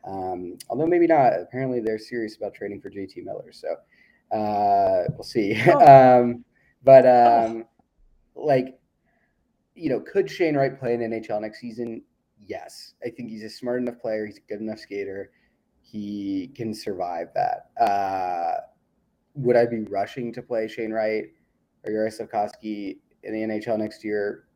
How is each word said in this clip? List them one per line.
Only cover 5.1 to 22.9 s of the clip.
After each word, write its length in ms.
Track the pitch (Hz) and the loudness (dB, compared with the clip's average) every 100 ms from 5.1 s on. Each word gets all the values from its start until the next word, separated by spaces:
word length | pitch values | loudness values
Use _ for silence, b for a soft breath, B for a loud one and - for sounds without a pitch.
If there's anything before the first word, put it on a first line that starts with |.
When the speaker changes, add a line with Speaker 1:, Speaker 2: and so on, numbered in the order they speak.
Speaker 1:
we'll 100 | - | -8
see. 320 | - 120 101 | -6 -4 -2
<laughs> 140 | 107 131 | 2 4
Speaker 2:
Oh. 520 | - 151 135 127 127 | 8 12 12 10 6
Speaker 1:
Um, 240 | 120 120 - _ _ _ | 4 -2 -12 _ _ _
but, 240 | 131 135 127 | 8 10 10
Speaker 2:
Oh. 380 | 123 120 117 | 8 6 6
Speaker 1:
um, 200 | 113 113 113 _ _ _ _ _ _ | 2 -4 -12 _ _ _ _ _ _
like, 460 | - 151 131 127 - _ _ _ _ _ _ _ _ _ - | -8 0 0 0 -10 _ _ _ _ _ _ _ _ _ -10
you 120 | 160 | -4
know, 120 | 120 | -4
could 280 | - 196 196 | -2 -2 -2
Shane 280 | - 170 143 | -2 -2 2
Wright 200 | 135 - | 0 -2
play 180 | 123 | -4
in 80 | 120 | -4
N 100 | 117 | -4
H 180 | 113 110 | -8 -6
L 100 | 104 | -8
next 200 | 107 - | -8 -12
season? 420 | 120 113 117 113 _ _ _ _ 101 | -16 -12 -12 -12 _ _ _ _ -16
Yes. 460 | 95 - - - _ 120 | -16 -16 -20 -20 _ -14
I 40 | |
think 200 | 113 120 | -12 -14
he's 140 | 110 | -14
a 40 | 107 | -16
smart 320 | - 123 123 | -12 -6 -6
enough 200 | 123 120 | -6 -8
player. 260 | 117 107 107 | -8 -6 -8
He's 120 | 101 | -14
a 100 | _ | _
good 120 | 104 | -12
enough 200 | 110 107 | -10 -12
skater. 500 | - 101 98 98 95 _ _ _ _ _ | -12 -10 -10 -12 -14 _ _ _ _ _
He 680 | _ 107 101 104 98 98 92 139 | _ -12 -10 -10 -6 -6 -8 -10
can 180 | 113 | -10
survive 540 | 107 - 92 87 85 85 - | -8 -10 -8 -8 -8 -8 -4
that. 340 | - - - - | -4 -4 -10 -2
Uh, 760 | 113 101 98 95 90 87 82 - - _ _ _ _ _ _ | 0 0 -2 -4 -6 -6 -6 -6 -10 _ _ _ _ _ _
would 200 | 147 123 | -6 2
I 120 | 120 120 | 2 2
be 160 | 117 | -2
rushing 480 | 101 98 104 - 120 | -6 -6 -6 -8 -12
to 100 | 113 | -12
play 240 | - 117 110 | -8 -6 -6
Shane 240 | 117 110 | -8 -8
Wright 340 | 110 110 110 - _ _ _ _ _ | -4 -2 -4 -8 _ _ _ _ _
or 80 | - | -8
Juraj 280 | 107 110 110 107 | -4 -4 -6 -8
Slafkovsky 680 | 110 104 - 110 104 98 | -4 -6 -8 -10 -8 -10